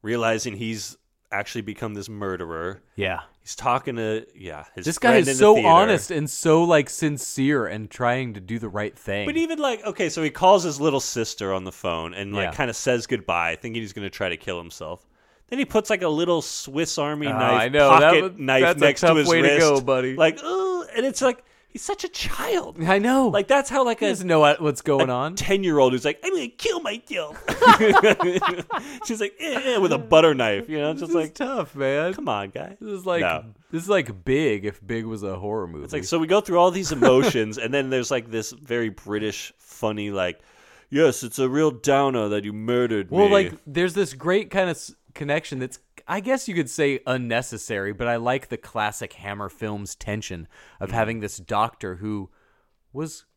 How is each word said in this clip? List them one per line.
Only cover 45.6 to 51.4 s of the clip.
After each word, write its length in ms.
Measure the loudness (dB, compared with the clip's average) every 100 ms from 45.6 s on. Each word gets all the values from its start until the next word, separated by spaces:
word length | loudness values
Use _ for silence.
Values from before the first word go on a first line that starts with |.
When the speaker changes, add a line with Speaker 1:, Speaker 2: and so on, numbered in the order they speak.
| -10 -12 _ -20 -8
Speaker 2:
I 120 | -6
guess 280 | -2 -4 -2
you 80 | -4
could 140 | -4
say, 300 | 0 0 0 -2
unnecessary, 840 | -4 -2 -4 -4 -12 -6 -4 -4
but 140 | -4 -2
I 80 | -2
like 300 | -2 -4 -4
the 80 | -12
classic 560 | -8 -4 -4 -4 -14
Hammer 360 | -12 -12 -10 -10
Films 460 | -8 -8 -8 -10 -12
tension 520 | -8 -8 -8 -12 -14 _ -20 _
of 80 | -6
Speaker 1:
Mm-hmm. 60 | -2
Speaker 2:
having 220 | -2 -4
this 180 | -8
doctor 580 | -12